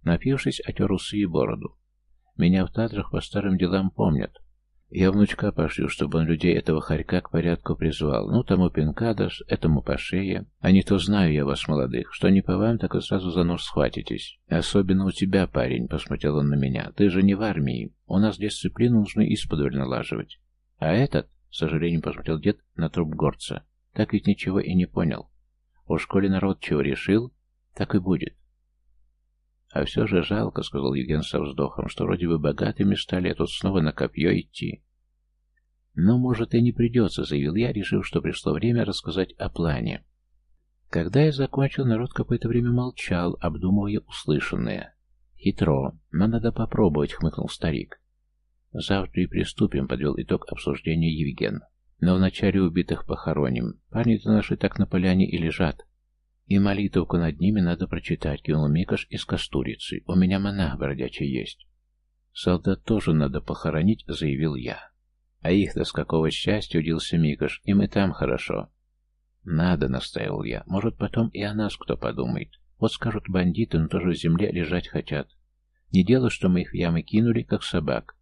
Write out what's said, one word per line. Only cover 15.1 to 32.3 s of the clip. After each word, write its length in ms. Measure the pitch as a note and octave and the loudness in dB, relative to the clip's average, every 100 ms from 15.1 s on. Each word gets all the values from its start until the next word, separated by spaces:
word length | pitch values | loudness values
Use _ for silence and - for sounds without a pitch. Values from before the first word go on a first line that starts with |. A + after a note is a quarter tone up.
тебя, 340 | - F#2+ G2 F2+ | 0 2 2 2
парень", 420 | - - - A#1+ | 0 0 -2 -2
посмотрел 500 | D#2+ - D2 D2+ D2 | -6 -4 -2 0 2
он 100 | C#2+ | 2
на 60 | C#2+ | 2
меня. 360 | C2+ B1 - - | 0 -2 -6 2
"Ты 140 | G2+ | 4
же 100 | F2+ | 6
не 140 | G2 G2 | 4 4
в 80 | |
армии. 500 | A2 - C2+ A#1+ G#1+ _ _ | 0 0 -2 -4 -8 _ _
У 100 | F#2 | 0
нас 200 | G#2+ F2 | 2 0
дисциплину 640 | G#2 - F#2+ - A#2+ A#2 | -6 -4 -6 0 4 4
нужно 200 | G2+ G#2+ G#2+ | 2 2 2
исподволь 460 | G#2+ - D#2 C#2 C2+ | 0 -2 -2 0 -2
налаживать". 640 | C2 B1 - - - - _ _ _ _ | -4 -4 -4 -6 -8 -16 _ _ _ _
"А 120 | D#2 | 0
этот", 380 | F#2+ C#3 - - _ _ | 2 2 0 -4 _ _
с 80 | - | -4
сожалением 420 | D#2+ D#2+ E2+ E2 | -2 0 0 0
посмотрел 380 | E2 - - D#2+ | -2 -6 -4 -2
дед 200 | G2 - _ - | 0 -2 _ -4
на 140 | D#2+ | -2
труп 240 | - D#2 | -2 -2
горца, 520 | D#2 D2+ - - - _ _ _ | 0 -2 -2 -10 -10 _ _ _
"так 200 | - G#2+ | -4 0
ведь 120 | G#2 - | 0 0
ничего 340 | G2 - G2 | 0 0 -2
и 140 | - | 2
не 140 | F2+ F2+ | 0 0
понял. 420 | - E2+ A1+ - _ _ _ _ _ - | 0 -2 -4 -10 _ _ _ _ _ -4
Уж 220 | D#2+ - | -4 0
коли 220 | F#2+ G2 | 2 2
народ 320 | F#2+ G2 F#2+ | 2 0 -2
чего 200 | - D2+ | -2 0
решил, 500 | C#2 C2 - G#2 B2 _ _ _ _ - | 0 -2 2 2 2 _ _ _ _ -8
так 180 | G2+ | 0
и 60 | G2+ | 0
будет". 400 | F2+ E2+ - - _ _ _ _ _ _ _ _ _ _ _ _ _ | 2 -2 -2 -12 _ _ _ _ _ _ _ _ _ _ _ _ _
"А 140 | C#2+ D#2 | -4 -2
всё 220 | - G#2+ | 0 2
же 160 | F#2 | 2
жалко", 400 | D#2 G#2 G#2+ - | 0 -2 -2 -4
сказал 320 | D2 C#2 C2+ C#2 | -6 -4 -2 -2
Евген 260 | B1+ D2+ | 0 -2
со 180 | - - | 0 -4
вздохом, 500 | D2 C#2 C#2 - - | -4 -4 -4 -4 -8
"что 160 | - F2+ | -4 -2
вроде 220 | F#2+ | -2
бы 120 | E2+ | 0